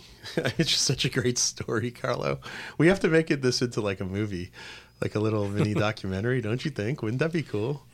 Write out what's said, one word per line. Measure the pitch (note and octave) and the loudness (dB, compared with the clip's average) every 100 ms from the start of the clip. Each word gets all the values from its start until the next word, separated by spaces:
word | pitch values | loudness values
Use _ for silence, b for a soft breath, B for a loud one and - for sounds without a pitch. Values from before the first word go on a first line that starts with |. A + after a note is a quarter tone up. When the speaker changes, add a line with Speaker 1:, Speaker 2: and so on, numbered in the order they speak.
| - - | -16 -18
Speaker 1:
<laughs> | - - | -6 -2
it's | C3+ - D3+ | -2 0 0
just | - | 2
such | - C3 | 2 0
a | C#3 | 0
great | C3 B2 B2 | 0 0 2
story, | - - - A#2 A#2+ | -2 -2 -4 -2 -2
Carlo. | A#2 C3 B2 C#3 C#3 B B B B | -4 -4 -2 -2 -2 B B B B
We | D#3 | 6
have | F#3+ | 6
to | F3+ | 6
make | D#3+ D#3+ | 4 4
it, | D3 | 2
this | B2+ B2 | 2 2
into, | A#2+ A#2+ | 0 0
like, | G#2 F#2+ | -2 -2
a | |
movie, | F#2+ G2 G#2+ F2+ F2 B B B B - | -2 -2 -2 -4 -8 B B B B -4
like | G#2+ A2 | -2 0
a | |
little | G#2+ G#2+ G2+ | 2 2 0
mini | G2+ G#2+ | 0 0
Speaker 2:
<laughs> | |
Speaker 1:
documentary, | G2 G#2 - G2 F#2+ A#2 B2+ | 2 0 -2 -4 -2 0 0
don't | G#2 B2 | 0 -2
you | D#3 | -4
think? | C#3 G#2 C#3+ | -2 -4 -2
Wouldn't | G#2+ B2+ | -2 0
that | D#3+ | 0
be | E3 | -2
cool? | B2+ G#2 A#2 C#3+ - | -4 -4 -2 -4 -8